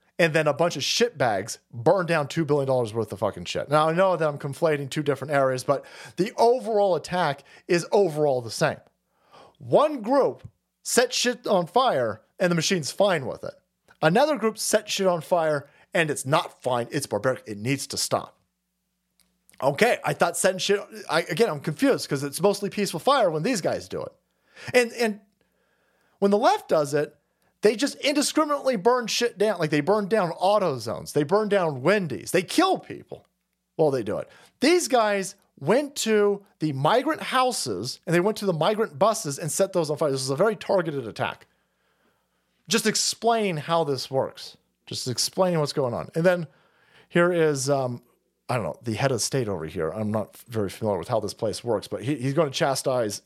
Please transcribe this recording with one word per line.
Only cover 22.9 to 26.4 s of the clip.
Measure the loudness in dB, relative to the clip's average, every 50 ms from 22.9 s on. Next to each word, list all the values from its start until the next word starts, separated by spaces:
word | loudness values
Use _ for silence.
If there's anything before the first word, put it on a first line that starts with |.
| -4 -2
fire | 2 2 4 4 4 2
when | 0 0 -2
these | -2 -2 0
guys | -2 -2 -4 -4 -6
do | -8 -8 -8
it. | -8 -10 -14 _ _ _ _ _ _ _ _ -16 -14 0 2
And, | 2 2 2 -2
and | -2 -2 -2 -2 -6 _ _ _ _ _ _ _ _ _ _ _ _ _ _ _ _ _ _ _ _
when | 2 2
the | 2
left | 4